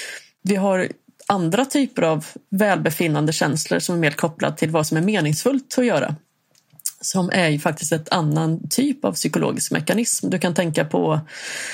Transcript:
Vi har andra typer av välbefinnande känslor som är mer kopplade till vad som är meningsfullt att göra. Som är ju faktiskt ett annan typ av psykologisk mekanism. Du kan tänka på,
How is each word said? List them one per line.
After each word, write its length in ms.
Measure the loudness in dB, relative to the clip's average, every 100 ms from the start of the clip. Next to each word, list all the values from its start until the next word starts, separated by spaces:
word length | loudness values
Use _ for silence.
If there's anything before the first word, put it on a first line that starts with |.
| -12 -14 -20 _
Vi 140 | -2 0
har 320 | 2 0 -2 -8 _ _ -2
andra 380 | 0 2 2 2
typer 360 | 2 0 2
av 240 | 2 0 -4 -18 -6
välbefinnande 840 | 0 2 4 0 0 0 2 2
känslor 460 | 2 0 0 0 -2
som 160 | 0 0
är 40 |
mer 120 | 0
kopplade 460 | 0 -4 0 -2 0
till 120 | 0
vad 160 | 0 2
som 100 | 2
är 40 |
meningsfullt 760 | 2 2 2 2 2 0 -2 0
att 80 | 2
göra. 300 | 2 0 -6 _ _ _ _ _ _ -10 -8
Som 280 | -4 -2 0
är 160 | 2 2
ju 100 | 2
faktiskt 320 | 0 -2 -2
ett 220 | -2 0
annan 560 | 0 2 2 0 -2 -2
typ 360 | 0 0 0 -2
av 80 |
psykologisk 580 | -2 -2 0 0 -2 -2
mekanism. 580 | -2 0 0 0 -2 -2
Du 100 | 0
kan 140 | 0
tänka 320 | 0 0 0 0
på, 340 | 0 0 0 -4 -14 -12 -10 -10